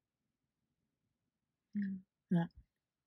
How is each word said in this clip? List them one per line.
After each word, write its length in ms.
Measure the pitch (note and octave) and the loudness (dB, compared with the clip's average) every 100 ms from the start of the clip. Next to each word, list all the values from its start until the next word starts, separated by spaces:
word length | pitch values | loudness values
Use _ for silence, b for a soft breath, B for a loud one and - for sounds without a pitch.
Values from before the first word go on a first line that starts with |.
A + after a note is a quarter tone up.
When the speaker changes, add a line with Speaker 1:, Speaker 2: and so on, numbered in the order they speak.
| _ _ _ _ _ _ _ _ _ _ _ _ _ _ _ _ _ | _ _ _ _ _ _ _ _ _ _ _ _ _ _ _ _ _
Speaker 1:
Ja. 100 | G#3 G3 F#3+ - _ - | -4 -2 -4 -12 _ 0
Speaker 2:
Ja. 200 | E3+ E3+ - - _ _ _ | 2 2 -6 -20 _ _ _